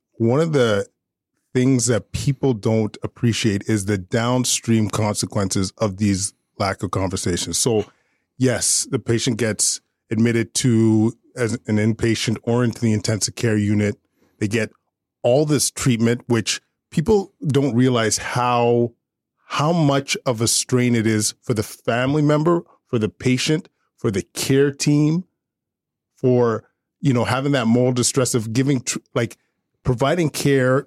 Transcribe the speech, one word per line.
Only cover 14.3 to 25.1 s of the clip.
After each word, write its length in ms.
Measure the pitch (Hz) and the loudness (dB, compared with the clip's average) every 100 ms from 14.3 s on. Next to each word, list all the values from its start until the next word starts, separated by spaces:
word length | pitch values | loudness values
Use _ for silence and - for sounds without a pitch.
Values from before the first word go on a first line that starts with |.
| _ | _
They 100 | 107 | -4
get 240 | 110 - - _ _ _ _ | -2 -4 -8 _ _ _ _
all 220 | 120 127 | 0 2
this 260 | 156 143 - | 2 0 -2
treatment, 520 | - 135 113 117 120 - | -2 0 2 2 0 0
which 340 | 117 - - - _ _ | -2 -2 -8 -12 _ _
people 420 | - 156 208 370 _ - | -4 0 0 0 _ -2
don't 300 | 127 135 113 | 0 0 2
realize 420 | 127 120 110 - | 2 2 0 -2
how, 760 | - 127 123 120 120 120 120 - _ _ _ _ - | -4 -2 0 2 2 2 0 -4 _ _ _ _ -10
how 260 | - 147 | -2 0
much 440 | 175 147 139 139 - - | 2 2 2 -2 -4 -4
of 140 | 113 | -2
a 80 | 117 | 0
strain 480 | - - 123 123 120 | -2 0 0 2 2
it 100 | 107 | 2
is 280 | 110 104 - | 0 -2 -6
for 140 | - | -4
the 80 | 110 | -4
family 600 | 104 - - 117 131 151 | -4 -8 -4 0 0 0
member, 420 | 147 151 156 170 - _ _ | 2 2 2 0 -2 _ _
for 120 | 120 | -2
the 100 | 107 | -2
patient, 600 | - 131 127 - 156 - _ _ _ | -2 -2 0 0 -2 -4 _ _ _
for 140 | 120 | -4
the 120 | 95 | -4
care 500 | - - - 135 143 | -6 -6 0 2 2
team, 520 | 139 151 147 151 | 0 2 2 2